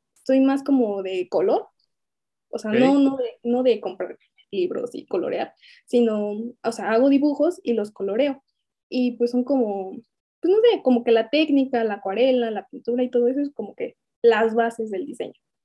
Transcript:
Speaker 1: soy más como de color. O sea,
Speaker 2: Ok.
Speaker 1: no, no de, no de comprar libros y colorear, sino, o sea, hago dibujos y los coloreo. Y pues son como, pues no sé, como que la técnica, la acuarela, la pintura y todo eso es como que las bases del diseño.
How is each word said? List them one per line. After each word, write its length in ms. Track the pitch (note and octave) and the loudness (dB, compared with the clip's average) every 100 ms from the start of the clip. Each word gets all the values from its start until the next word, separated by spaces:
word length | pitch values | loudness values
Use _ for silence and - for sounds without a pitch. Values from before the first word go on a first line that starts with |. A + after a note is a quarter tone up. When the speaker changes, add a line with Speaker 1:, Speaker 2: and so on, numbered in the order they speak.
| _ _ - | _ _ 0
Speaker 1:
soy 140 | C4 | 2
más 220 | C4+ C#4 | 4 2
como 400 | C#4 C#4 A3 G3 | 2 2 2 -2
de 260 | F#3+ F#3 F3+ | -6 -6 -2
color. 380 | F3+ G3 F4 - _ _ _ _ _ _ _ _ | 0 0 0 -4 _ _ _ _ _ _ _ _
O 80 | - | -10
sea, 140 | G#3+ | -2
Speaker 2:
Ok. 80 | A3+ | 2
Speaker 1:
no, 180 | C4 C#4 | 4 4
no 180 | C4+ C4+ | 2 0
de, 220 | A#3+ - | -6 -6
no 180 | A#3+ B3 | -2 0
de 180 | B3+ G#3+ | 2 0
comprar 380 | F#3+ F#3 F3+ F3+ _ _ - | -4 -8 -10 -12 _ _ -10
libros 400 | G3 F3+ - - | -4 -4 -4 -8
y 120 | - - | -10 -6
colorear, 480 | F#4+ - - - _ - - _ | -4 -4 -4 -6 _ -20 -20 _
sino, 460 | A#3+ A#3 G#3+ G#3 G#3 A#3 - | 0 2 0 -4 -6 -10 -8
o 80 | A#3 | -8
sea, 180 | A3+ G3 | -6 0
hago 160 | A3+ C#4 | 2 4
dibujos 520 | C#4 D4 C#4+ D#4 F4+ | 4 2 0 -2 -2
y 120 | - | -4
los 180 | A3 G#3 | -4 -4
coloreo. 500 | - G3 A3 C#4+ C4+ _ _ _ _ - | -6 -4 -2 -2 -4 _ _ _ _ -8
Y 220 | B3+ B3 A#3+ | -2 -2 0
pues 140 | A#3+ | -2
son 140 | B3 | 0
como, 480 | B3+ C#4 G#3+ G3 F#3+ A#3 - _ _ _ | 0 0 0 -4 -8 -14 -20 _ _ _
pues 120 | D#4+ | 0
no 60 | G#4 | 4
sé, 220 | A#4 G4 | 4 4
como 220 | C4 A#3+ | 2 0
que 80 | A#3+ | 2
la 180 | A3+ A3+ | 0 2
técnica, 540 | D4 D#4 C#4 C4+ A#3+ | 0 2 2 0 -2
la 100 | A3+ | -2
acuarela, 560 | G3+ G3 G3+ C4 B3+ A3+ | -4 -6 0 2 2 0
la 160 | G#3 - | -6 -10
pintura 340 | - - B3 | -12 -4 -2
y 60 | B3+ | 0
todo 180 | B3 A#3+ | 0 0
eso 120 | C4+ | 0
es 100 | C#4+ | -4
como 200 | - G#3 - | -8 -12 -10
que 200 | A#3 - _ _ | -12 -14 _ _
las 320 | A#3 G#3+ A3+ | 4 4 2
bases 360 | A3 A#3 A3+ A3 | 0 -2 -2 -8
del 160 | F#3+ F#3 | -8 -8
diseño. 280 | - - - _ _ | -10 -12 -14 _ _